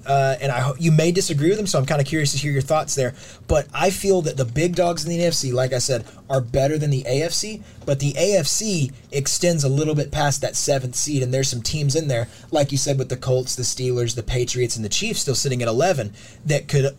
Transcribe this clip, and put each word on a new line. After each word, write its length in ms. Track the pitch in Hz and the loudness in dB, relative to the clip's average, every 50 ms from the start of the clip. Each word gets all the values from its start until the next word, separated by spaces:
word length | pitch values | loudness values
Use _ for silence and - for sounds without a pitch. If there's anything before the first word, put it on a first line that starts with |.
| - | -2
uh, 320 | 135 139 139 135 135 135 - | 0 2 2 2 2 0 0
and 100 | 143 135 | -2 -2
I 120 | 120 123 | -2 0
ho-, 140 | 127 143 131 - | -2 -2 -2 0
you 100 | 165 165 | 2 4
may 220 | 156 151 160 175 | 4 6 4 4
disagree 380 | 175 196 190 - 160 139 147 175 | 2 2 0 0 0 2 2 2
with 80 | 208 | 2
them, 100 | 214 208 | 2 0
so 100 | 185 - | 0 0
I'm 80 | 143 131 | 0 0
kinda 200 | 139 160 143 139 | 2 0 0 0
curious 260 | - 160 156 147 143 | 0 0 0 0 0
to 60 | - | -2
hear 160 | 135 139 151 139 | -2 -2 0 0
your 80 | 135 | -2
thoughts 340 | 131 - 156 156 151 - - | 0 0 0 0 0 -2 -2
there. 180 | 139 127 120 - - - - - - - - | -2 -2 -2 -4 -8 -16 -20 -20 -18 -2 0
But 180 | 160 151 143 - - | 0 0 0 0 -2
I 160 | 139 165 196 | 0 0 0
feel 320 | 190 - - 196 190 180 | 0 0 2 2 2 4
that 160 | 151 - - | 2 0 -2
the 80 | 135 123 | -2 -4
big 280 | 113 117 147 165 180 175 | -2 0 0 0 2 2
dogs 260 | 180 175 170 170 170 151 | 2 2 2 0 -2 -4
in 60 | 165 | -4
the 100 | 170 170 | -2 0
N 80 | 175 | 2
F 60 | 170 165 | 2 2
C, 180 | - 139 131 | 0 -2 0
like 220 | 123 123 131 127 131 | 0 0 0 0 0
I 60 | 123 | -2
said, 260 | - - 127 117 117 - - - - - | 0 0 0 -2 -2 -8 -14 -20 -6 -2
are 100 | 135 131 | 0 0
better 380 | 120 117 - 139 135 143 156 | 0 0 0 2 2 2 2
than 140 | 151 147 147 | 0 0 0
the 120 | 139 127 - | 0 0 0
A 180 | 120 127 143 160 | 0 0 0 0
F 100 | 170 - | 0 -2
C. 280 | - 202 214 220 214 - - - - - | -4 -4 -6 -8 -12 -14 -18 -20 -10 -4
But 140 | - 139 135 | -2 -2 0
the 160 | 139 143 - | 0 -2 0
A 200 | 151 170 202 202 | 2 2 4 4
F 100 | 185 143 | 2 2
C 460 | - - - 220 214 190 160 135 123 - - - - | 2 0 -2 0 0 0 0 0 -2 -4 -10 -14 -6
extends 540 | - 143 139 - - - 180 175 170 151 139 | -4 -2 -2 0 0 2 2 2 2 4 2
a 20 | |
little 260 | 131 135 147 156 156 151 | 2 2 2 2 2 0
bit 180 | 151 - - | 0 -2 -2
past 280 | - 151 147 143 135 - | -2 0 0 0 0 0
that 160 | 131 110 - | -4 -4 -4
seventh 400 | - - 147 139 135 123 123 123 | -2 0 0 0 0 0 -4 -4
seed, 280 | - - 151 147 131 127 | -4 -4 -2 0 0 0
and 100 | 123 127 | 0 0
there's 160 | 135 135 - | 0 0 0
some 120 | 123 120 | -2 -4
teams 320 | - - - 151 143 139 131 | -4 -4 -2 0 0 2 2
in 140 | 160 160 | 0 0
there, 220 | 143 127 117 117 - - - - - | 0 -2 -2 -2 -4 -8 -16 -8 -2
like 200 | - 151 143 - | 0 2 2 2
you 60 | 143 | 0
said, 200 | 135 - 147 135 | -2 0 0 0
with 120 | 135 127 - | -2 -2 -4
the 80 | 127 | -6
Colts, 400 | - - 131 127 127 127 - - | -4 0 0 0 0 0 -2 -6
the 60 | - 120 | -4 -4
Steelers, 520 | - - - 127 127 123 120 120 117 - | -4 -4 -2 -2 -2 0 0 -2 -2 -4
the 80 | 123 - | -4 -4
Patriots, 540 | - 127 123 120 - - 127 123 117 - | -2 -2 -2 -2 -2 0 -2 -2 -2 -2
and 80 | 113 107 | -4 -4
the 40 | 98 | -2
Chiefs 300 | - - 196 226 214 - | -2 -2 -2 -2 -2 -2
still 160 | - 139 123 | -2 -2 -2
sitting 260 | - - 139 127 123 | 0 0 -2 -2 0
at 60 | 120 | 0
eleven 460 | 117 113 127 160 190 170 131 107 101 - - - - - - - | 0 2 2 2 2 2 0 -2 -6 -8 -14 -20 -20 -20 -8 -2
that 240 | 147 147 143 - - | -2 0 0 0 0
could 260 | 151 139 131 139 - | 2 2 2 2 -2